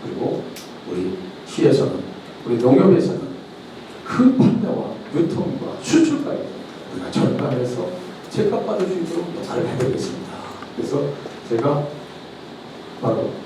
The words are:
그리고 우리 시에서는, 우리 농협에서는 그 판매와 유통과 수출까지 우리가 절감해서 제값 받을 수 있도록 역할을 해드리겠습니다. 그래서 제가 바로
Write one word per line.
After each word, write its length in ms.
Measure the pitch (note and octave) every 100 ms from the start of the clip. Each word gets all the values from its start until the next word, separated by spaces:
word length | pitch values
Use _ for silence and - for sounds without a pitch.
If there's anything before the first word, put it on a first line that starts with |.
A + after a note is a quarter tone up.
그리고 400 | - - - - - - - - -
우리 260 | F2+ F#2 - - - -
시에서는, 460 | - - - - - - - - - A2+
우리 120 | A#2
농협에서는 640 | B2 F#3+ F#3+ - - - - - - - - - - -
그 320 | - - B3+ -
판매와 560 | - - - - - - - -
유통과 640 | E3+ - - - - -
수출까지 580 | - - D#3 - - - - - - - -
우리가 160 | - -
절감해서 760 | - - - - B2 B2 A#2+ - - - - -
제값 360 | - G#3+ A#3 A3
받을 180 | G#3+ F3
수 60 | F3+
있도록 260 | E3 E3+ - -
역할을 260 | - - -
해드리겠습니다. 600 | - A2+ - - - - - - - - -
그래서 260 | - C#3 C3 C#3 - - -
제가 380 | A2+ - D3 D3 - - - - - - - - - - -
바로 280 | - - - -